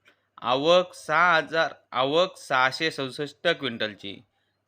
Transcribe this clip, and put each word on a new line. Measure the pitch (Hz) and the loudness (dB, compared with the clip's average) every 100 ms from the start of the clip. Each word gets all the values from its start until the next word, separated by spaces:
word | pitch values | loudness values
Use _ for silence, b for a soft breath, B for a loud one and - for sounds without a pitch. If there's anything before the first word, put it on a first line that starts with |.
| b b b - | b b b -10
आवक | 113 131 151 180 180 | -2 0 4 4 4
सहा | - - 151 175 160 | -8 -2 2 4 2
हजार, | 147 160 151 - _ | 2 -2 -2 -4 _
आवक | 120 135 156 180 - | -2 0 2 0 -4
सहाशे | - 131 131 - 160 | -2 0 0 0 -4
सदुसष्ट | - 135 123 143 - 175 | -4 -8 -8 -12 -4 -4
क्विंटलची, | 151 135 113 107 101 101 95 _ _ _ _ | -2 -4 -4 -6 -6 -14 -16 _ _ _ _